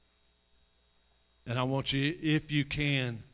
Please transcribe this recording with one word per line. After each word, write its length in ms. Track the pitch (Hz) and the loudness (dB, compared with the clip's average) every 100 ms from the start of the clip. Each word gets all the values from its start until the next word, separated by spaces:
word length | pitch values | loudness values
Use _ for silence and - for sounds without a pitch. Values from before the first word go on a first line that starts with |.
| _ _ _ _ _ _ _ _ _ _ _ _ _ _ - | _ _ _ _ _ _ _ _ _ _ _ _ _ _ -4
And 100 | 120 | 0
I 60 | |
want 300 | 131 135 131 | 0 0 0
you, 220 | 139 143 175 | 0 0 0
if 300 | 160 151 151 | 2 0 2
you 120 | 147 | 0
can, 600 | 143 151 147 139 127 113 - | 0 0 0 0 -2 -6 -12